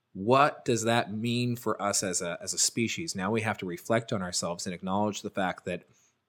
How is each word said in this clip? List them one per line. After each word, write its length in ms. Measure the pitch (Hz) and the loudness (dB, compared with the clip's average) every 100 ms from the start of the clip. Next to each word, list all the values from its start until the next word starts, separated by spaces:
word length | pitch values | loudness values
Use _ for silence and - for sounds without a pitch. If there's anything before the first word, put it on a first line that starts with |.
| _ | _
What 520 | 92 101 131 147 - - | -4 4 6 6 4 0
does 180 | 113 110 | 0 4
that 280 | 117 95 | 2 2
mean 420 | 107 117 120 123 120 | -2 0 0 0 0
for 240 | 107 - | -2 0
us 200 | 101 98 | 0 0
as 200 | 98 87 | 0 -2
a, 160 | 87 85 | -2 -6
as 120 | 92 | -6
a 40 | 82 | 0
species? 580 | - - 113 - 82 98 | 0 2 -2 -2 -6 -2
Now 140 | 95 | 0
we 120 | 113 | 0
have 160 | 110 101 | 0 -2
to 60 | 92 | -4
reflect 440 | 87 - 113 - | -6 0 0 0
on 100 | 107 | -4
ourselves 420 | 90 - 87 85 101 | -2 -2 -2 -4 -6
and 80 | |
acknowledge 480 | 87 92 98 104 101 | -6 -2 2 2 -2
the 80 | 104 | -6
fact 360 | - 90 - - | -2 -2 -2 -4
that 180 | 87 - _ _ _ | -6 -8 _ _ _